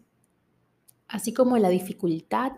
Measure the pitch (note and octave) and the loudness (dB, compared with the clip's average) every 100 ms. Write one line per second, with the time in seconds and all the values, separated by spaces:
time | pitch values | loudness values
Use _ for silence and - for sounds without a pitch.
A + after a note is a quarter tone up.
0 | _ _ _ _ _ _ _ _ _ _ | _ _ _ _ _ _ _ _ _ _
1 | - G#3+ - A#3 B3 B3 F#3+ F#3 F#3 - | -12 -8 -4 0 2 4 4 2 -2 -4
2 | E3+ E3 - G#3+ C4 | -4 -4 -4 -4 -4